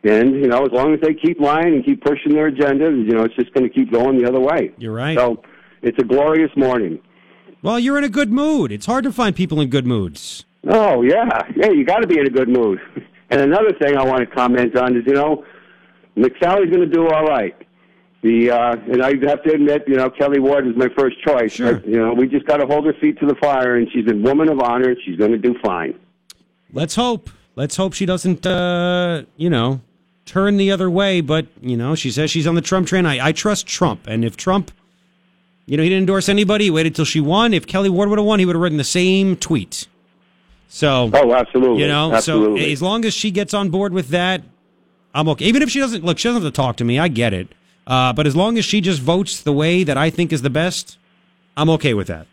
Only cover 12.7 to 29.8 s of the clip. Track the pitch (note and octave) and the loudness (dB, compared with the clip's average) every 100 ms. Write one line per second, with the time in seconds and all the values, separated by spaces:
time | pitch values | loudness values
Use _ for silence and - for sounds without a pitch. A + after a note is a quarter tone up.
12.7 | F#2 - - - _ _ C3+ C#3 F3 A3 | -2 -8 -18 -18 _ _ 0 2 2 2
13.7 | F#3 C#3+ C#3 C3 C3 A#2 - B2 B2 A#2+ | 0 0 2 2 0 -2 -2 0 2 2
14.7 | B2+ B2+ B2 A#2+ C#3 D3 D3 - - _ | 0 0 0 2 0 2 -2 -6 -20 _
15.7 | _ _ _ _ - B2+ - F3 G3 F3+ | _ _ _ _ 0 0 2 0 2 2
16.7 | F3+ E3+ E3 E3 D#3 D#3 C#3 F#2+ - - | 2 2 2 2 2 2 0 -2 -8 -20
17.7 | _ _ _ _ _ A2+ A#2 A#2+ A#2+ A#2+ | _ _ _ _ _ 0 2 2 2 0
18.7 | A#2 G#2+ B2 C3 C#3+ C#3 C#3+ D#3 D#3 D3 | -2 -2 0 0 0 0 0 0 2 2
19.7 | D3 D3 C3+ C3 - C#3+ C#3+ C3+ C#3+ B2+ | 0 0 0 0 0 0 2 2 2 0
20.7 | A#2 B2+ B2+ C3+ - - C3+ A2+ - - | 0 0 2 0 0 0 0 0 -2 -2
21.7 | - G#2 A2+ A2+ A#2+ C3 C#3 C#3+ D3 C3+ | -2 0 0 0 2 0 0 0 0 2
22.7 | D3 D3+ D3+ D3+ - C#3+ C#3+ D3 C3+ B2+ | 0 0 0 -2 0 -2 0 0 2 2
23.7 | A#2+ A#2 B2+ A2 G#2+ A2+ C#3+ D#3 C#3 B2 | 0 0 -2 0 2 2 4 2 2 0
24.7 | A#2+ B2+ B2 - E2+ G#2 A2+ B2 A#2+ G#2+ | 2 0 -2 -6 -2 0 2 0 0 -2
25.7 | F2+ D2+ - _ _ _ - _ _ _ | -2 -6 -8 _ _ _ -20 _ _ _
26.7 | B2+ D#3+ - B3 A3+ - - _ - C#3 | -8 -6 -2 -2 -2 -8 -20 _ -8 -6
27.7 | - F#3+ - F#3+ F#3 F#3 E3+ F#3 F3+ F3+ | -4 -4 -2 -4 -2 -2 -2 -2 -2 -2
28.7 | F3 F3 F3+ F3 E3 - - E3 C#3 A#2 | -2 -2 -2 -2 -4 -8 -6 -2 0 0
29.7 | C3+ | -4